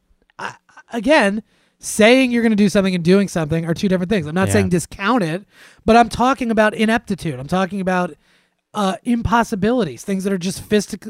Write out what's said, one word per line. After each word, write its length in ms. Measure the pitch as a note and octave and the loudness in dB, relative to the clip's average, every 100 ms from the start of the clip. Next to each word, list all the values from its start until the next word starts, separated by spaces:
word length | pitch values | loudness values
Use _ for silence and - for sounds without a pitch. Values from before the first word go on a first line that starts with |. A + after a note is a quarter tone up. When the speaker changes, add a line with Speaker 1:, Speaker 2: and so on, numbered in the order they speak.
| _ _ _ - | _ _ _ -14
Speaker 1:
I, 160 | G3+ - _ - - | -14 -14 _ -20 -12
again, 500 | A#3+ G#3+ D4+ G3+ G#3+ - _ _ _ | -4 2 4 2 0 -8 _ _ _
saying 520 | - - G#3+ B3+ B3+ | -6 2 6 6 4
you're 120 | A#3+ | 2
gonna 140 | A3+ G#3+ | 2 4
do 120 | G#3 | 2
something 260 | G3+ F#3+ | 2 0
and 100 | F3+ | 0
doing 240 | E3 F#3+ F#3+ | 2 2 2
something 360 | F3+ D3+ E3 E3 | -2 -2 -2 -2
are 80 | |
two 140 | E3 G#3 | -2 0
different 220 | F#3 F3 | 0 -2
things. 160 | G#3+ D3+ | -2 -2
I'm 80 | |
not 140 | E3+ F#3+ | -2 2
Speaker 2:
Yeah. 60 | |
Speaker 1:
saying 140 | G3+ F#3+ | 2 2
discount 520 | F3 - - G3 B3+ | 0 -2 -6 0 0
it, 220 | E3+ E3+ G#3 _ - _ | 0 -4 -10 _ -20 _
but 120 | - A3+ | 4 4
I'm 120 | A#3 | 4
talking 420 | - B3 C4+ A#3 | 2 0 0 -2
about 240 | A3 G#3+ | 0 0
ineptitude. 640 | A3 A3 A#3 - F#3+ E3 B2+ | 0 0 0 -4 -8 -6 -8
I'm 60 | C#3 | -4
talking 340 | F#3 F#3+ G3+ | -4 -4 -4
about, 340 | F#3 F#3 F3+ D3 _ _ _ _ _ | -4 -2 -4 -8 _ _ _ _ _
uh, 220 | G#3 F#3+ F#3+ | -4 -4 -4
impossibilities, 960 | - A#3 F#3+ A#3 A3+ G3+ G3+ B3+ F3 A#2+ | -2 -2 0 0 0 -2 0 0 -2 -6
things 200 | - G3 | -6 -4
that 80 | F#3+ | -4
are 60 | G3 | -4
just 280 | F3 - - | -4 -8 -2
fisc-, 300 | G#3 - G#3 | -2 -2 -10